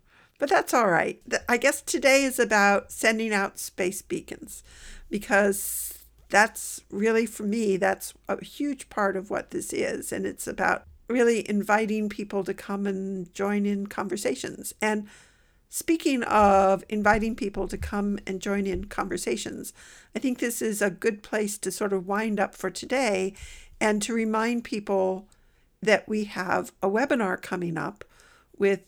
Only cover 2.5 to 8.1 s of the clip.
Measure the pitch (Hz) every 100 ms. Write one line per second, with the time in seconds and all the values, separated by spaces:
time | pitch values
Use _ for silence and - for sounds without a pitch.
2.5 | 214 202 202 - - 220 220 226 202 196
3.5 | - - - 185 202 - - - - -
4.5 | - - - - - - 202 220 202 202
5.5 | 196 - - - - - _ - 196 214
6.5 | - - - - 196 220 226 233 - 208
7.5 | 226 214 185 190 190 -